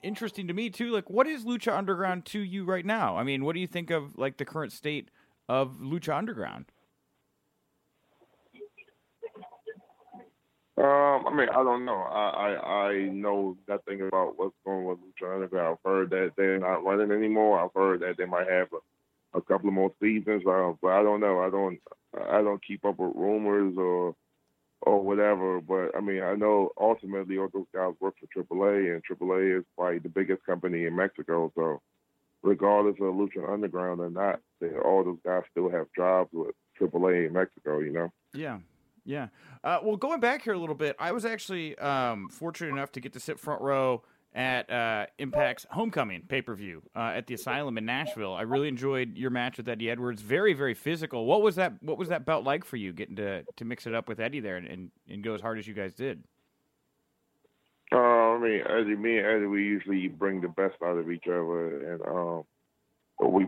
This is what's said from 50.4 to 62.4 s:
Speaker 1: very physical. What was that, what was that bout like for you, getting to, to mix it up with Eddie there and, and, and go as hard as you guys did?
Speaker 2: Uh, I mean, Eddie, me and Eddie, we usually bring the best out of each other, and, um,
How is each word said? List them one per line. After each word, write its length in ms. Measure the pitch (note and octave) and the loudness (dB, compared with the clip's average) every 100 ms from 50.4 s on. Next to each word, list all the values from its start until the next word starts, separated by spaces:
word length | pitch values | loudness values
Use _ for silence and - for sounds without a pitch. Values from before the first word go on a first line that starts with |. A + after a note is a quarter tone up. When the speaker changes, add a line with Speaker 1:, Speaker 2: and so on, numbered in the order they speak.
| G#3 | 2
Speaker 1:
very 200 | C#3+ C3+ | 2 0
physical. 540 | A2 D3 E3 D#3 B2 A#2 | -2 -4 -4 -4 -2 2
What 160 | F#3+ | 4
was 120 | G#3 F3 | 4 2
that, 260 | F#3 G#2 | 0 -2
what 160 | D3+ C3+ | -8 -6
was 100 | F3 | -4
that 160 | E3+ C#3 | -4 0
bout 180 | D#3+ | 0
like 220 | C3 D3+ F3 | 0 -2 -4
for 120 | B2 | -8
you, 160 | G2 | -6
getting 220 | E2+ G#2+ G2 | -8 -8 -6
to, 260 | G2+ F#2 | -4 -6
to 200 | - - | -10 -12
mix 220 | A#2 A#2+ A#2 | -10 -8 -6
it 80 | |
up 160 | A2+ A2+ | -6 -6
with 100 | A2 | -6
Eddie 200 | A2+ C#3+ | -6 -6
there 180 | G#2+ F2+ | -6 -8
and, 80 | F2 | -8
and, 260 | F#2 F2+ _ - | -12 -14 _ -16
and 160 | G2+ | -10
go 120 | A2 G#2+ | -6 -6
as 60 | |
hard 180 | A2+ A2 | -6 -6
as 80 | G#2 | -8
you 80 | G#2 | -8
guys 180 | F#2+ | -10
did? 300 | - C3 E2+ - _ _ _ _ _ _ _ _ _ _ _ _ _ _ _ - | -8 -8 -8 -14 _ _ _ _ _ _ _ _ _ _ _ _ _ _ _ -2
Speaker 2:
Uh, 60 | B2 | 4
I 420 | A#2+ A#2 A2+ A#2 | 6 6 6 4
mean, 220 | A#2 G#2 - | 2 0 0
Eddie, 280 | A2+ G#2+ G#2 | 0 0 0
me 240 | A2+ A2+ | 0 0
and 80 | G2+ | 2
Eddie, 180 | A2 G2+ | 2 2
we 180 | G2+ | 0
usually 440 | G#2 G2+ G2 G2 F#2 | 0 0 0 -2 -2
bring 340 | D#2+ G2 F#2+ | -2 -2 -2
the 60 | F2 | -4
best 300 | E2 F#2+ - | -2 -2 -2
out 140 | E2+ F2 | -2 -2
of 140 | E2 | -2
each 160 | F2 - | -4 -2
other, 680 | F2 E2 E2+ E2 C#2+ D2 | -2 -2 -2 -4 -6 -8
and, 80 | E2+ - | -6 -4
um, 360 | F2+ E2+ E2+ | -4 -2 -6